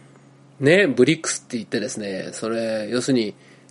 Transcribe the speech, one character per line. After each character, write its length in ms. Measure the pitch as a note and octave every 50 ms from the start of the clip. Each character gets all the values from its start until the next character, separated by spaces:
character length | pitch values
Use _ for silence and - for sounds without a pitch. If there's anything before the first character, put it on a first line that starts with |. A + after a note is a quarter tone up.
| - - - _ _ _ _ _ _ _ _ -
ね、 280 | C3 C#3 E3+ G3 G3+ D3+
ブ 180 | B2 A#2 B2
リ 120 | D3 E3 D#3+
ッ 40 |
ク 80 | - -
ス 140 | - - -
っ 20 | -
て 100 | - A#2
言 80 | G2
っ 40 | -
て 100 | - A#2
で 100 | G2+ G2+
す 100 | - A2
ね、 300 | G#2 G2+ F#2+ F#2 - - -
そ 160 | - A2+ A2
れ、 400 | A#2 A2+ A2+ A2+ A2 A2 G#2+ G#2+
要 120 | A#2 B2+
す 100 | B2+ -
る 60 | C3+ A#2+
に、 160 | A2 G#2 - - _ - - _ _ _